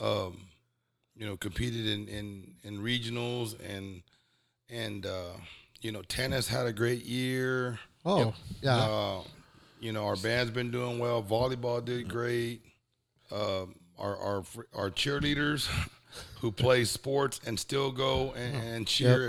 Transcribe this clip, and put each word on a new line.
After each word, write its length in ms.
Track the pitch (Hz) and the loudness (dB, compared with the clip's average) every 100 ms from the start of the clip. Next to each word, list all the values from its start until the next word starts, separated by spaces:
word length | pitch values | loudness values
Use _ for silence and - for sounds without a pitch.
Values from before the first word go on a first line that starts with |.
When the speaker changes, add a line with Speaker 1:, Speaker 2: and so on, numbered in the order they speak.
Speaker 1:
um, 380 | 107 104 92 90 92 - _ _ _ _ _ | 0 0 -2 -8 -18 -20 _ _ _ _ _
you 120 | - 107 | -10 -8
know, 100 | 98 | -6
competed 500 | 104 87 123 117 110 | -6 -2 -2 -2 -2
in, 220 | 104 101 | -2 -4
in, 460 | 104 104 98 92 - | -8 -8 -10 -14 -18
in 140 | 107 101 | -10 -6
regionals 720 | 107 123 117 117 120 120 113 95 95 | 0 0 -2 -4 -2 -2 -4 -6 -8
and, 340 | 98 98 90 - _ _ _ _ _ _ | -8 -8 -12 -18 _ _ _ _ _ _
and, 340 | 120 110 104 95 | -8 -8 -6 -6
uh, 260 | 92 87 90 92 - - - | -6 -8 -12 -16 -20 -20 -10
you 100 | 113 | -8
know, 80 | 107 | -8
tennis 460 | 92 117 131 135 117 | -6 -4 0 0 0
had 180 | 127 123 | 0 0
a 60 | |
great 320 | 107 120 123 | 2 2 0
year. 760 | 117 123 127 131 127 127 123 113 - _ 165 | -2 -2 0 0 0 0 -2 -4 -10 _ 2
Speaker 2:
Oh, 120 | 190 | 4
Speaker 3:
Yep. 100 | 117 - - - | 4 0 -10 -4
Speaker 2:
yeah. 140 | 139 120 | 4 4
Speaker 1:
Uh, 440 | 110 107 101 95 80 - - - - - | 4 2 0 -2 -8 -18 -20 -20 -20 -10
you 140 | 113 | -4
know, 140 | 110 104 | -2 0
our 100 | 98 | 0
band's 340 | 110 120 120 | 2 2 2
been 200 | 113 120 | 0 -2
doing 280 | 123 123 120 | -2 -2 0
well. 240 | 120 120 | 2 2
Volleyball 600 | 101 110 131 123 120 120 | 2 2 2 0 0 0
did 240 | 117 123 113 | 0 -4 -4
great. 540 | 120 120 120 117 117 - _ _ _ _ _ _ | -2 0 0 -2 -4 -12 _ _ _ _ _ _
Um, 440 | 98 104 95 92 - - - | -4 -2 -2 -4 -12 -20 -6
our, 180 | 101 98 | -4 -2
our, 260 | 98 101 | 0 0
fr-, 200 | 92 117 - | -2 -10 -12
our 160 | - 98 | -4 -2
cheerleaders 800 | - - 143 147 143 147 147 - - - - _ | 0 0 2 2 2 2 2 0 0 -2 -6 _
<laughs> 340 | - - - | -16 -16 -4
who 100 | 117 | -4
play 340 | 101 127 127 | 2 6 8
sports 560 | 113 - 131 139 139 - 117 | 6 0 0 2 2 0 -4
and 140 | 110 | -4
still 320 | - 139 139 | -2 0 0
go 400 | 127 131 131 135 | 0 2 2 2
and, 220 | 127 123 | -2 -4
Speaker 3:
Yeah. 60 | 117 | -2
Speaker 1:
and 240 | 117 117 107 | -2 -4 0
cheer 340 | - 123 | 4 8
Speaker 2:
Yep. 40 | 127 | 8